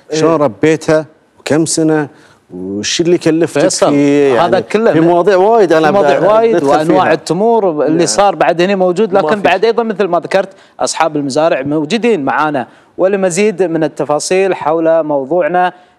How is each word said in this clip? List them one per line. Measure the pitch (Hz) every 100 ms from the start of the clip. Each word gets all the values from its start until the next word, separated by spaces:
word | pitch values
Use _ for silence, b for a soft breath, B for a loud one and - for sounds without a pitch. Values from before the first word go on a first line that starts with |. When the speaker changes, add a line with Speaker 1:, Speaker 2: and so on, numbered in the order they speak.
| B
Speaker 1:
شلون | 156 156
Speaker 2:
إيه. | 160
Speaker 1:
ربيتها | 143 101 156 156 - 156 147 _ _ _
وكم | - 147 160
سنه | - 156 156 135 - b b _
وش | 90 92 101 107 -
اللي | 170 175
كلفتك | 165 160 160 143
Speaker 3:
فيصل، | 180 - 180
Speaker 1:
فيه؟ | 143 143 143 139 117
Speaker 3:
هذا | 175
Speaker 1:
يعني | 185 -
Speaker 3:
كله | 208 226
Speaker 1:
في | 160
مواضيع | 165 175 180 185
وايد | 202 233 175
انا | - 151
Speaker 3:
في |
مواضيع | 202 147 -
Speaker 1:
ب-، |
Speaker 3:
وايد | 175 220 226 175
Speaker 1:
بدخل | 139
Speaker 3:
وانواع | 147 160 185
Speaker 1:
فيها. | 156
Speaker 3:
التمور | 160 - 165 226 233 190 151 135
اللي | 165
Speaker 2:
ما | 165
Speaker 3:
صار | - 202
Speaker 2:
في | 160
Speaker 3:
بعد | 147 170
هنا | 180
موجود، | 196 185 180 220
Speaker 2:
ما | 196
Speaker 3:
لكن | 156 208
Speaker 2:
في |
Speaker 3:
بعد | 185 185
ايضا | 220 226
مثل | 226 202
ما | 190 170
ذكرت | 151 190 196 - b b
اصحاب | 127 - 160 151
المزارع | 143 131 165 151
موجودين | 139 156 151 214 233 196
معانا | 135 123 151 143 110 b b b
ولمزيد | 190 202 190 170 214 175
من | 180 165
التفاصيل | 156 - 151 147 - 185 190
حول | 175 143 165 165 165
موضوعنا | 151 143 131 175 151 180 180 - b